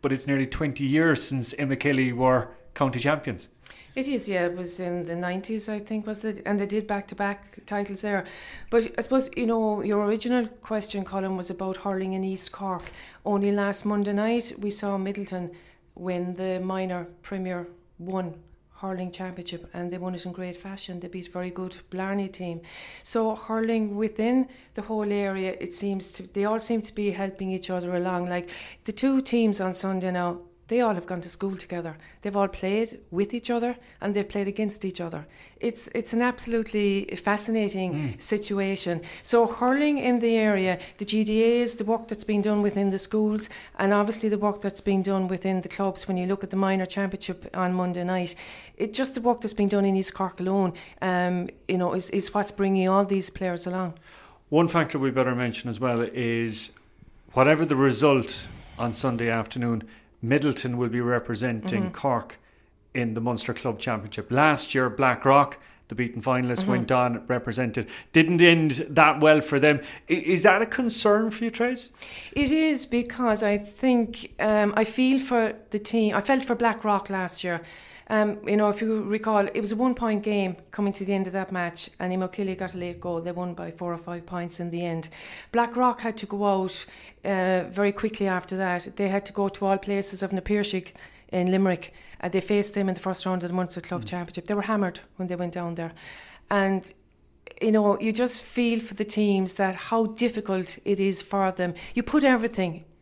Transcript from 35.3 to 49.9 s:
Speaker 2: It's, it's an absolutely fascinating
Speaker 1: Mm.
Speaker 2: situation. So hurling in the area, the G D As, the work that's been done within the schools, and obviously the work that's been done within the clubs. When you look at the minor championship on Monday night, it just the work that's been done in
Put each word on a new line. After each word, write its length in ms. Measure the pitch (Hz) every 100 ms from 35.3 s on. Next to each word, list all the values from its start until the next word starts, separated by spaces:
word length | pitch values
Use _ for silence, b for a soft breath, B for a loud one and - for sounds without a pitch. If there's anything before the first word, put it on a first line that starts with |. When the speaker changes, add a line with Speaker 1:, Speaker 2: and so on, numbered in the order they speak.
| b b b
Speaker 2:
It's, 300 | 240 233 -
it's 180 | - 220
an 120 | 226
absolutely 840 | 247 247 - 226 220 208 202 196 196 175
fascinating 760 | - 208 208 226 208 196 185
Speaker 1:
Mm. 260 | 151 143 107
Speaker 2:
situation. 840 | - 208 208 196 196 190 180 170 170 B
So 240 | - 233 233
hurling 540 | 233 247 269 294 285
in 220 | 247 247
the 140 | 233 226
area, 440 | 214 202 185 180 B B
the 80 | 202
G 180 | 214
D 380 | 214 214 226 240
As, 140 | 233 233
the 80 |
work 240 | 214 226 226
that's 160 | 214
been 180 | - 208
done 220 | 202 208
within 260 | 208 202 202
the 80 | 190
schools, 500 | - 220 214 214 214 B B -
and 160 | 196
obviously 340 | 208 208 220 220
the 120 | 208
work 200 | 208 208
that's 200 | 196 196
been 220 | - 196
done 240 | 190 196 185
within 340 | 185 190 185
the 80 | 170
clubs. 380 | - 196 185 -
When 100 | 185
you 80 | 180
look 180 | 190
at 60 | 190
the 80 | 190
minor 300 | 190 190 185
championship 600 | 202 196 190 - 180 -
on 180 | 185 185 185
Monday 280 | 180 175
night, 300 | 175 185 180 - B B B -
it 160 | 208
just 220 | 220 269
the 80 | 247
work 200 | 233 233
that's 120 | 220
been 160 | - 202
done 160 | 202
in 100 | 196